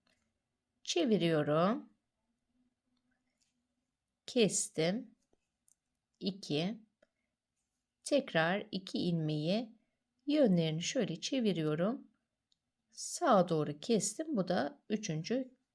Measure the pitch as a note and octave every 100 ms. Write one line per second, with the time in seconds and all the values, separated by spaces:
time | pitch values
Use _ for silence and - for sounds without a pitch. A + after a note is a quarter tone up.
0 | _ _ _ _ _ _ _ _ - F4
1 | C#4 F#3+ E3+ D3+ D3 D3+ F#3 C#4+ - _
2 | _ _ _ _ _ _ _ _ _ _
3 | _ _ _ _ _ _ _ _ _ _
4 | _ _ - B3 F#3 - - - E3 A3
5 | - _ _ _ _ _ _ _ _ _
6 | _ - F#3+ G3 - D3 F3+ A3+ - _
7 | _ _ _ _ _ _ _ _ _ _
8 | - C#4+ - E3 D#3+ G3+ - F#3+ - D#3+
9 | F3+ E3 D#3 D3+ D#3 G#3+ B3 - _ _
10 | _ _ D4 D4+ A#3 F3 D#3+ D#3 F3 C4+
11 | F#3 D#3+ - C4+ A3 E3 D3+ D#3 F#3+ C#4
12 | - _ _ _ _ _ _ _ _ -
13 | - - E4+ G3+ F3 D#3 D3 D3 - G#3+
14 | - - D#4+ A3+ F3+ F#3+ C#4+ - - G#3+
15 | F#3+ D#3 F3 B3+ B3+ _ _